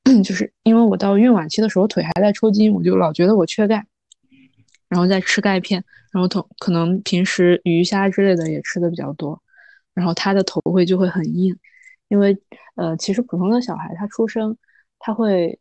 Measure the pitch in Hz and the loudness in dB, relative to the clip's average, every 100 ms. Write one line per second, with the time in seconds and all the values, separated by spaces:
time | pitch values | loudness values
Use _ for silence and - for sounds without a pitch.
0 | 262 240 190 190 220 _ 220 226 226 190 | 4 4 4 -2 -6 _ 2 4 4 2
1 | 202 202 247 208 156 - 214 190 208 190 | 2 4 4 2 0 -2 0 0 0 -2
2 | 160 170 208 202 220 202 214 196 170 185 | -2 0 0 2 0 4 2 2 2 2
3 | 170 156 180 214 165 - 208 214 208 _ | 0 2 2 2 0 0 0 -2 -4 _
4 | _ _ _ _ _ _ _ _ - 175 | _ _ _ _ _ _ _ _ -4 0
5 | 180 190 - - 202 190 185 180 - _ | 2 0 -2 -2 0 -2 -2 -6 -6 _
6 | _ 190 180 190 - - - 170 165 190 | _ -2 -2 -2 -8 -8 -2 0 0 -2
7 | - 175 190 - 180 175 175 165 175 196 | -2 -2 0 2 2 2 2 0 0 0
8 | 196 185 196 175 160 151 - 175 175 165 | 0 2 2 0 -2 -6 -6 -4 -4 -4
9 | 139 151 147 160 _ _ _ _ _ - | -8 -8 -10 -12 _ _ _ _ _ -4
10 | 175 170 196 196 185 170 - 180 175 185 | -4 -2 0 0 -2 -4 -2 0 2 2
11 | 180 180 156 170 185 - _ _ - _ | 0 -2 -4 -2 -2 -4 _ _ -20 _
12 | - 202 202 196 _ - _ - 165 160 | -2 2 2 0 _ -20 _ -8 -6 -4
13 | - 196 247 175 185 240 247 - 170 170 | -4 -4 -4 -2 0 0 -2 -8 -10 -10
14 | 208 - 226 226 214 226 _ _ _ _ | -8 -4 -4 -4 -6 -8 _ _ _ _
15 | - 214 214 185 165 - | -8 -2 0 0 0 -6